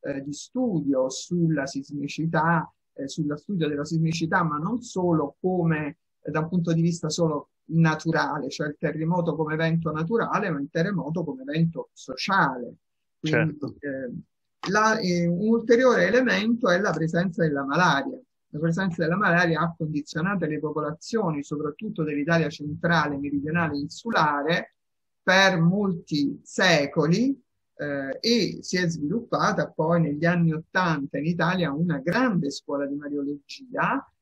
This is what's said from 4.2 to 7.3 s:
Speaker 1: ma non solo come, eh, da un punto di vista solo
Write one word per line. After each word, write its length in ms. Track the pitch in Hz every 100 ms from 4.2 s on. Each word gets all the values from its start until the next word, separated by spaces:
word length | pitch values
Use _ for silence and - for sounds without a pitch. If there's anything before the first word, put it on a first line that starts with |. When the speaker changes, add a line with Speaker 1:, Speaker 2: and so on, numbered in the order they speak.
| 160 190
Speaker 1:
ma 140 | 165 147
non 240 | 170 233
solo 560 | - 190 180 160 143 -
come, 580 | 185 185 170 156 147 - _ _
eh, 100 | -
da 100 | 156
un 80 | 160
punto 240 | 180 170
di 80 | 165
vista 300 | 170 170 165
solo 400 | - 165